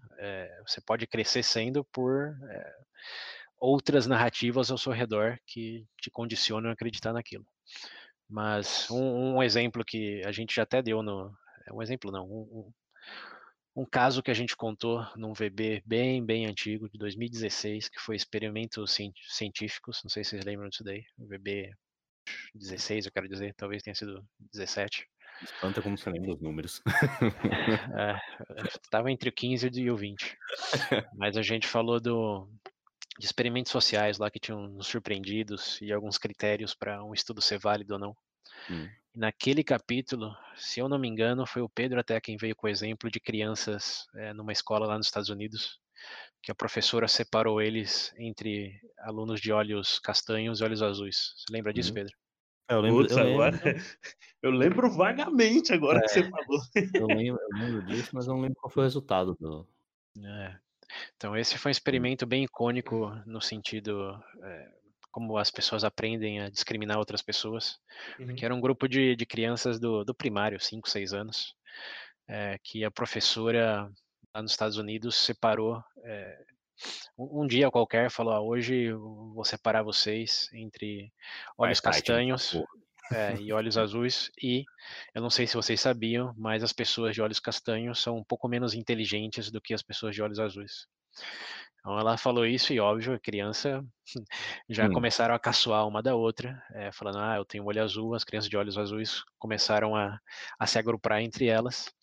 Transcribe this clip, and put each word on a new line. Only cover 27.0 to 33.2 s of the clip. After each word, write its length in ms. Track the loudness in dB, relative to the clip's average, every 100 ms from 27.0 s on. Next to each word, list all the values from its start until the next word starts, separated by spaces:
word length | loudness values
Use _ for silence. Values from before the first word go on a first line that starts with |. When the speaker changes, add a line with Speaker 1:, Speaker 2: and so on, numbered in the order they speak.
| 2 2 0 2 -2 0 2 0 0 -2
Speaker 1:
É, 160 | -2 -2 -8 -14 -14 -10 -8 -10 -2
tava 220 | 0 0
entre 180 | 0 -2
o 40 |
quinze 360 | -2 0 0 0
e 180 | 0 0
o 60 | 0
vinte. 400 | -4 -6 -10 -10 -12
Speaker 2:
<laughs> 680 | -8 -2 -2 0 0 -2 -2
Speaker 1:
Mas 200 | 0 0
a 40 |
gente 260 | 0 0 0
falou 320 | 0 2 2
do, 480 | 2 0 0 -2 -8 -16 -18 -20 _ _ -18
de 60 | -8